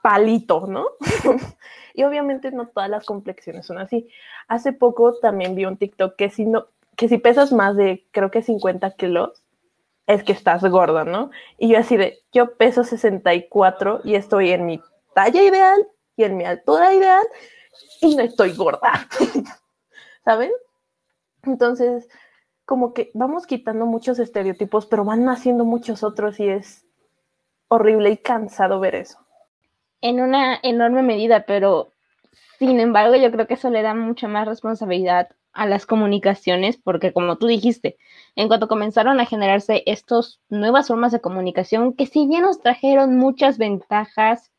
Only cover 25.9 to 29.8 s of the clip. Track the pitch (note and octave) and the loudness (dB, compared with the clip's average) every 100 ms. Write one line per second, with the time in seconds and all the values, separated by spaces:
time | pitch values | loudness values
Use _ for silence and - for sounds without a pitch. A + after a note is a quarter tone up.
25.9 | G#3 G#3+ G#3 G#3 G#3 G3+ G3 F#3+ - _ | -6 -6 -4 -6 -4 -4 -4 -10 -20 _
26.9 | _ _ _ _ _ _ _ _ A#3 G#3+ | _ _ _ _ _ _ _ _ 2 4
27.9 | A3 G#3 G#3+ - A#3 G#3 - F#3+ F#3+ F#3+ | 4 2 0 -4 -4 -6 -4 -2 0 -2
28.9 | - - - _ _ _ _ _ _ | -4 -12 -20 _ _ _ _ _ _